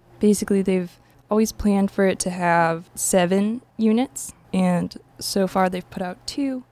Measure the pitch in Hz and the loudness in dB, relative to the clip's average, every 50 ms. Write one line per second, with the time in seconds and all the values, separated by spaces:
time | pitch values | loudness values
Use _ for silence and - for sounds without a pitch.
0 | _ _ - - 214 208 208 - 220 - 202 196 185 190 185 185 180 180 - _ | _ _ -6 0 2 2 2 2 0 0 0 0 2 0 0 -2 -2 -6 -10 _
1 | _ _ _ _ _ - 214 214 220 220 - - - 208 196 196 196 196 - - | _ _ _ _ _ -2 0 0 0 0 -2 -2 0 2 2 2 0 0 0 2
2 | 196 190 180 - - 185 180 185 175 175 170 170 165 165 165 165 180 - - - | 2 2 2 0 -4 -6 -4 -2 0 2 4 4 2 2 0 -4 -8 -14 -10 -6
3 | - - - 185 175 175 190 196 202 214 226 254 - _ _ - 220 214 220 233 | -2 0 2 2 2 4 2 0 0 0 -4 -6 -10 _ _ -2 0 2 2 2
4 | 269 - - - - - - _ _ _ - 185 185 180 180 175 180 180 - - | 0 -4 -6 -12 -14 -14 -16 _ _ _ -2 0 2 2 2 0 -2 -6 -8 -14
5 | - _ _ - - - - 202 190 185 - 190 185 185 185 180 - - - 190 | -20 _ _ -10 -8 -4 -2 0 0 0 0 0 0 0 -2 -4 -10 -10 -10 -8
6 | 185 180 185 - - - - 294 277 269 262 254 - _ | -8 -8 -10 -12 -12 -10 -6 -4 -4 -4 -4 -8 -10 _